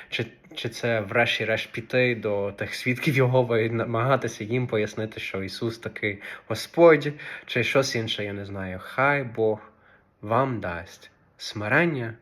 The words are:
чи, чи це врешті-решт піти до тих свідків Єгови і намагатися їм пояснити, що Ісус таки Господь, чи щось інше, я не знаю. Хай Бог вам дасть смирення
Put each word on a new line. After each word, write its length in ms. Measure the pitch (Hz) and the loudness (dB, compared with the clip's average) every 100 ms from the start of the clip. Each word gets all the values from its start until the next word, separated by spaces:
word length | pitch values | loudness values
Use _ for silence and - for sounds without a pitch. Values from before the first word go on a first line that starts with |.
| - | -8
чи, 160 | - 117 - - - | -6 -6 -10 -18 -10
чи 140 | - | -8
це 320 | - 120 113 | -4 -2 0
врешті-решт 680 | 101 117 117 - 110 110 - | 0 2 2 2 0 -2 -2
піти 440 | - 113 127 127 117 | -10 -2 2 2 2
до 360 | 107 101 101 | 0 0 -2
тих 240 | - 107 - | -4 -8 -4
свідків 400 | - 123 - 135 | -4 -2 0 4
Єгови 500 | 127 127 120 117 113 | 4 4 4 2 2
і 40 | |
намагатися 760 | 113 113 113 123 135 117 - | 0 0 0 2 2 0 -6
їм 240 | 104 123 123 | -2 -2 0
пояснити, 520 | 110 107 - 110 - | 0 -2 -4 -8 -6
що 240 | - 95 | -8 -6
Ісус 340 | 95 - 117 107 | -6 -4 -6 -6
таки 440 | 110 - 107 98 - - - | -10 -6 -6 -6 -10 -14 -8
Господь, 640 | 110 - - 170 156 143 147 - - - | -6 -4 8 10 10 4 -6 -10 -14 -6
чи 180 | 123 | -2
щось 320 | 113 139 131 120 | 2 2 2 0
інше, 280 | 110 - | -4 -4
я 100 | 104 | -6
не 120 | 101 98 | -6 -8
знаю. 340 | 101 95 92 | -8 -8 -8
Хай 420 | - - 135 143 | -6 0 2 2
Бог 480 | 123 113 110 107 - _ _ _ _ _ | -2 0 2 0 -4 _ _ _ _ _
вам 380 | 104 117 135 113 | 0 2 2 -2
дасть 520 | 92 85 85 - - _ _ - | -4 -8 -10 -18 -20 _ _ -16
смирення 720 | - - 104 135 170 143 117 110 | -12 -6 0 2 2 0 -6 -10